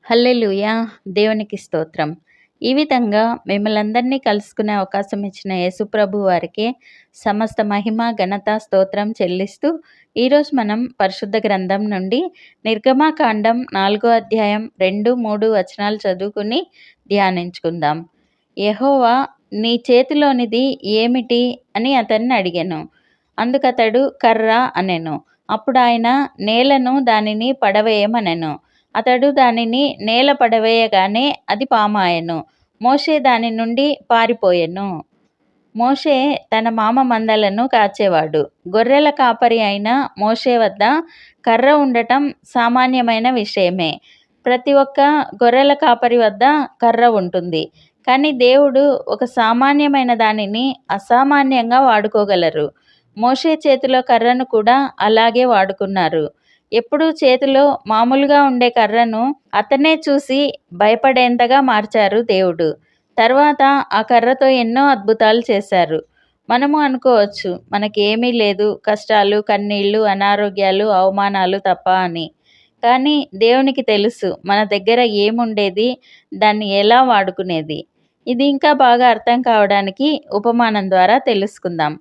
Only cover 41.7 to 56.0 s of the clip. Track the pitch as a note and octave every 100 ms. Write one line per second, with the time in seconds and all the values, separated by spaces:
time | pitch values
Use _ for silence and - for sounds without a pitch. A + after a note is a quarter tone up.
41.7 | D4 C#4 A#3 A3+ B3+ C#4+ - _ B3+ A#3
42.7 | B3 B3+ B3+ A#3 A3+ A#3+ B3+ G#3 - F3+
43.7 | F#3 D#3+ - _ _ _ _ - B3 B3+
44.7 | C#4 C4+ C#4 C#4 D4+ - G3+ A#3+ B3 C#4
45.7 | C#4+ D#4 A#3 A#3+ A#3+ A3 G3+ B3+ D4+ C4+
46.7 | _ A#3 A3+ A#3+ A3 F3+ F#3 F3 D#3+ D#3+
47.7 | _ _ _ - C4 D4 C4 B3 C4 C#4+
48.7 | C4 C#4+ C4+ - G#3+ B3 B3+ A3 A#3 C4+
49.7 | C#4+ D4 C#4 B3+ A#3 A3 G#3+ G3+ G#3+ C4+
50.7 | B3+ _ G3 - A#3+ C4+ C#4+ C4+ C4 A#3
51.7 | B3 C4+ G#3+ G#3 G#3+ G#3 F#3+ E3 D#3 D3
52.7 | _ _ _ _ - A#3+ C4 E4 D#4 D#4
53.7 | C4 C#4 B3+ B3 A#3 A#3 B3 B3+ A3 G#3+
54.7 | C4 C4+ - F#3+ A3 A3+ A3+ B3+ A3 F#3+
55.7 | F#3+ G3 F#3+